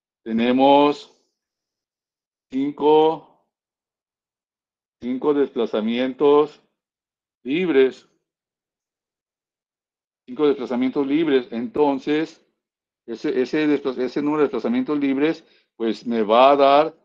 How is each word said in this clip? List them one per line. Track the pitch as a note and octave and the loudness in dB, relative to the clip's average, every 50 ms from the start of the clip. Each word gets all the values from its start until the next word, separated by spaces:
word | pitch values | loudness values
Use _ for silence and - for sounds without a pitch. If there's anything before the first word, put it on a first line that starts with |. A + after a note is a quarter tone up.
| _ _ _ _ - | _ _ _ _ -10
Tenemos | A2+ A2 A2+ A#2 B2 B2 C3 C3+ C#3 C#3 C#3+ D3 D3 C#3+ - - - _ _ _ _ _ _ _ _ _ _ _ _ _ _ _ _ _ _ _ _ _ _ _ _ _ _ _ _ | -6 -4 -2 0 0 2 2 4 4 4 4 4 2 0 -4 -10 -20 _ _ _ _ _ _ _ _ _ _ _ _ _ _ _ _ _ _ _ _ _ _ _ _ _ _ _ _
cinco, | - C3 C3+ D3 C#3+ - C#3 D3 D3+ D#3 D#3 D#3+ D#3+ F3 - _ _ _ _ _ _ _ _ _ _ _ _ _ _ _ _ _ _ _ _ _ _ _ _ _ _ _ _ _ _ _ _ _ _ _ - | -6 -4 -4 -4 -4 -2 2 4 4 4 4 2 0 -4 -10 _ _ _ _ _ _ _ _ _ _ _ _ _ _ _ _ _ _ _ _ _ _ _ _ _ _ _ _ _ _ _ _ _ _ _ -8
cinco | A#2+ C3 C3 B2+ D3+ D3 | -8 -6 -4 -2 -2 0
desplazamientos | C#3+ C#3 C3 - C3 A2+ G#2+ - A2 G#2+ A2+ A#2 A#2+ B2+ C3 B2+ - D3+ C#3+ C#3+ D3 D3+ D3 - _ _ _ _ _ _ _ _ _ _ _ _ _ _ _ _ _ - | 0 0 -2 -2 -6 -6 -4 -4 -4 -4 -2 -2 -2 -4 -4 -4 0 2 4 4 4 2 0 -4 _ _ _ _ _ _ _ _ _ _ _ _ _ _ _ _ _ -10
libres. | B2 C#3 E3+ F#3 E3+ D3 C3+ C3+ B2+ A#2+ - _ _ _ _ _ _ _ _ _ _ _ _ _ _ _ _ _ _ _ _ _ _ _ _ _ _ _ _ _ _ _ _ _ _ _ _ _ _ _ _ _ _ _ _ _ | -6 -4 -4 -2 0 2 4 2 2 0 -6 _ _ _ _ _ _ _ _ _ _ _ _ _ _ _ _ _ _ _ _ _ _ _ _ _ _ _ _ _ _ _ _ _ _ _ _ _ _ _ _ _ _ _ _ _
Cinco | - B2+ A#2+ D3+ | -14 -6 -2 0
desplazamientos | D3 C3+ C#3 B2 A2+ B2+ A#2+ B2+ C3 B2+ D3 C#3 | 0 0 0 -4 -6 -4 -2 -2 -2 -2 -2 -2
libres. | C3+ C#3+ D#3 E3+ D3+ C3+ C3 B2 - | -2 0 -2 0 2 0 0 0 -2
Entonces, | A#2+ A2+ B2 A#2 - D3 D3+ C#3+ C#3 C3 - D3 D3 D3+ D#3+ D#3 - _ _ _ _ _ _ _ _ _ _ _ _ _ _ | -8 -8 -8 -6 -2 -2 0 0 -2 -4 -4 -4 -4 -4 -4 -6 -10 _ _ _ _ _ _ _ _ _ _ _ _ _ _
ese, | - A#2 A2 - D#3 - B2+ | -14 -12 -8 -6 -4 -2 -2
ese | B2+ B2 - D#3 D#3 | -2 -2 -2 -2 0
despla-, | D3+ D3 C#3 C#3+ C#3 B2+ A2+ B2+ | 0 0 -2 -2 -6 -6 -6 -6
ese | B2+ - D#3 | -6 -4 -4
número | D3 D3 D3+ D3+ D3 | -4 -2 0 0 0
de | C#3+ | -2
desplazamientos | - A#2 - B2 A#2 B2+ B2+ C#3+ D3+ D3 | -2 -4 -4 -2 -2 -2 -2 -2 -4 -2
libres, | C#3+ C#3 C3+ C3+ D3 D#3+ D#3+ - _ _ _ _ _ _ _ | -2 -2 -2 0 0 -2 -2 -4 _ _ _ _ _ _ _
pues, | - A2+ A2+ G#2 - - | -6 -4 -4 -4 -6 -6
me | B2 A#2 A2+ A2 | -6 -2 -2 0
va | G2 A2 A#2+ C3 C3+ | 2 4 6 6 6
a | C#3+ | 6
dar | C#3 C#3 C#3 C#3 C#3+ D#3 D#3+ - _ | 4 4 4 4 4 2 0 -4 _